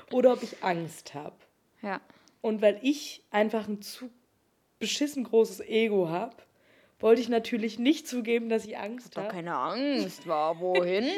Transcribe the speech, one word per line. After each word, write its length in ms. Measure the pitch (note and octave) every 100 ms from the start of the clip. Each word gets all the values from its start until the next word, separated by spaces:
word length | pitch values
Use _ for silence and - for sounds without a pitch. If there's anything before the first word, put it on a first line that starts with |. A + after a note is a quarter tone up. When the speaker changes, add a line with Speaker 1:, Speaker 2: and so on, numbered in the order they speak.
| -
Speaker 1:
oder 220 | B3 B3+
ob 100 | A#3+
ich 200 | A3+ -
Angst 500 | F#3 E3+ D#3+ - -
hab. 240 | C#3+ - - _ _ _ _
Speaker 2:
Ja. 200 | G3+ F#3 - - _ _
Speaker 1:
Und 200 | A3+ A3
weil 160 | G#3 G#3
ich 420 | B3+ D4 - - _
einfach 380 | G#3 G#3+ A3 G3+
ein 140 | G#3
zu 260 | - - B3+ - _ _ _ _ _ -
beschissen 440 | A3 - D4 C#4+ A3
großes 340 | A3+ G#3+ F#3+
Ego 500 | - A3+ A3+ G3+ E3+
hab, 380 | E3+ A#3+ - - _ _ _ _ _
wollte 220 | A3 B3
ich 80 | A#3
natürlich 480 | A#3 A#3 A#3 A3+ A#3
nicht 300 | A#3+ D#4 -
zugeben, 420 | B3 A3 A#3 A3+
dass 160 | A3+ G#3+
ich 120 | -
Angst 280 | G3+ B3 A#3+
Speaker 2:
Hab 60 |
doch 100 | E3
Speaker 1:
hab. 80 | G3+
Speaker 2:
keine 240 | F#3 E3+ D3
Angst, 720 | C#3+ G#3+ C#4+ C4 F#3 - E3+
war 320 | D3+ D#3 E3
wohin 440 | F#3 F#3 F3 F#3+
Speaker 1:
<laughs> 20 |
Ich 60 | C4